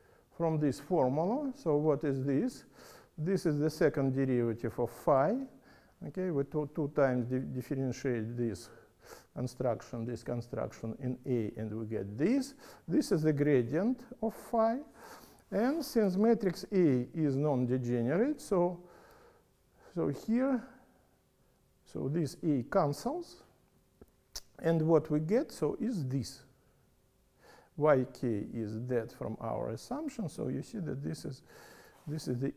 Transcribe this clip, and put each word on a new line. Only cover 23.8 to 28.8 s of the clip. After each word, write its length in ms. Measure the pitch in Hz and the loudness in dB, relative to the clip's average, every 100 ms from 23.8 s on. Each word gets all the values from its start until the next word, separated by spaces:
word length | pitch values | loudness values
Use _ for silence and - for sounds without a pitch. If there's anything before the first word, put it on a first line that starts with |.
| _ - - _ _ - - - | _ -20 -20 _ _ -16 -16 -4
And 240 | 160 165 | 2 2
what 280 | 156 160 156 | 6 4 4
we 100 | 151 | 0
get, 320 | 156 226 311 | 2 0 -2
so 240 | - 151 - | -4 -4 -2
is 240 | 220 208 131 | -2 -2 -2
this. 360 | 135 113 - - _ _ _ _ _ _ _ _ _ - - - - | -2 -4 -10 -20 _ _ _ _ _ _ _ _ _ -20 -20 -16 0
Y 280 | 151 135 127 - | 4 4 4 -2
K 240 | 127 107 113 | -2 -2 -2
is 340 | 113 107 110 | -6 -6 -6